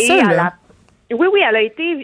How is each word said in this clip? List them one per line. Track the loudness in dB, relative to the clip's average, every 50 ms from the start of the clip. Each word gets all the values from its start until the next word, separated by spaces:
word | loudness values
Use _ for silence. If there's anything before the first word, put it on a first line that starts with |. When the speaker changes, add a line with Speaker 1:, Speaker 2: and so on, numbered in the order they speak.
| 2 2
Speaker 1:
ça, | 2
Speaker 2:
à | 2 2 2
Speaker 1:
là. | 2
Speaker 2:
la | 0 0 -2 -6 -10 _ _ _ _ _ _ _ _ _ _
Oui, | -2 0 0 2 2
oui, | 2 0 0
elle | 0
a | 0 -2
été | -2 -4 -8 -8 -6 -6 -8